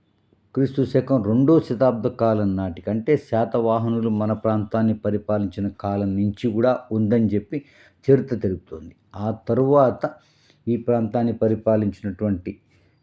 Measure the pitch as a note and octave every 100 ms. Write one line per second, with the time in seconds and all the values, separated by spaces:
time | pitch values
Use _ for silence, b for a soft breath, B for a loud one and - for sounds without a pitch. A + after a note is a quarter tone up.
0 | _ _ _ _ _ - C3+ C3+ B2+ C3+
1 | - C3+ G2+ A#2 C#3 E3 - A#2 C3 A#2
2 | A2 - A2+ G#2+ G2+ F#2+ F#2+ F2 G2+ A2
3 | A2+ D3 - A2+ A#2 B2 A2+ A2+ A#2 A2+
4 | A2+ G#2+ G#2+ A2 A2+ A2 G#2 A2+ A2+ G#2+
5 | G#2+ G#2 G#2 G#2 G2+ - G2 F#2+ G2+ G2+
6 | G2+ G2 G2+ G2 A#2+ G#2+ B2 B2 - A2
7 | G#2+ A#2 A2 G2+ - D3+ b b b b
8 | - C3+ A2 A#2 G#2 F2+ - D#2+ E2 -
9 | _ G2+ G#2+ A2+ - A#2 C3+ C#3+ B2+ G2+
10 | - - b b b b - A#2 A#2+ A#2+
11 | A2 A#2+ A#2 A2+ A2 A2 A2 A2 G#2 F#2
12 | G#2 F#2 G#2 F#2+ F#2+ G2 _ _ _ _